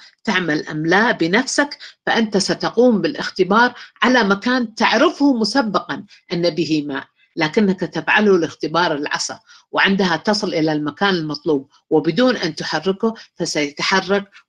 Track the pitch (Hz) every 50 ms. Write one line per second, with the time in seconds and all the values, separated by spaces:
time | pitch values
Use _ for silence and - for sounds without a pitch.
0 | - - _ _ - 220 185 185 175 156 151 147 - - 156 151 156 165 185 202
1 | 226 247 202 156 165 165 185 240 262 - - - 285 294 - - - - - _
2 | - - - 226 226 214 214 190 - - 165 - 175 160 - 226 247 254 220 185
3 | 160 156 147 - - - - - 175 175 202 226 247 247 - - - - _ -
4 | 208 240 254 247 220 196 196 202 - 247 254 254 240 226 - - 214 - 208 233
5 | 302 339 302 - 285 285 254 220 214 - - 277 254 214 175 170 - - 143 135
6 | - - - - _ - 180 170 175 175 156 175 160 147 160 151 143 147 135 135
7 | - - _ _ _ _ - 165 156 156 - 226 214 190 185 - 175 - - 160
8 | 156 - 226 214 214 202 190 175 156 147 - - - 151 160 165 175 165 156 139
9 | 147 - - - - - - - _ _ - - _ _ - 147 156 190 196 190
10 | 196 175 165 156 - 220 208 208 208 180 143 165 156 160 151 151 151 147 143 -
11 | 202 202 185 170 156 151 143 - - 170 147 135 135 _ _ _ _ - 160 151
12 | 151 170 160 220 254 254 220 - 185 160 - - 156 - - 156 - 190 190 -
13 | 233 226 220 - - _ _ - 170 160 - 156 147 143 - - 170 - 190 190
14 | 185 180 202 202 202 - - - _